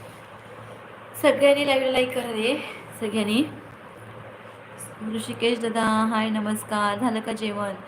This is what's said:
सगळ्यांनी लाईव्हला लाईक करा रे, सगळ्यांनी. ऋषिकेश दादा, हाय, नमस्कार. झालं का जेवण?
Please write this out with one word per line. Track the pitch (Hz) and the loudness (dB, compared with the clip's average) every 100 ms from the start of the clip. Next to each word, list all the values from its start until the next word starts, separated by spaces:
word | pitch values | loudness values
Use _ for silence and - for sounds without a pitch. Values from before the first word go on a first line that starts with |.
| - - - - - - - - - - - - | -16 -18 -18 -18 -16 -16 -16 -16 -16 -16 -14 2
सगळ्यांनी | 294 269 277 285 277 | 6 8 8 8 6
लाईव्हला | 269 262 | 4 4
लाईक | 254 254 | 2 2
करा | 247 240 | 0 -2
रे, | 220 233 302 - - - - | 0 2 0 -4 -12 -14 -6
सगळ्यांनी. | 220 220 208 226 311 - - - - - - - - - - - - - - - 214 | -2 0 2 2 2 -4 -14 -16 -18 -18 -16 -16 -16 -16 -18 -18 -18 -14 -14 -10 -6
ऋषिकेश | 220 240 220 233 233 | -4 -4 0 0 2
दादा, | 226 220 | 0 2
हाय, | 220 220 220 220 220 | 2 4 2 2 2
नमस्कार. | 214 208 208 - 208 208 208 | 0 0 -2 0 0 2 2
झालं | 247 220 | 2 2
का | 226 | -2
जेवण? | 220 214 202 202 190 | -2 -2 -2 -4 -6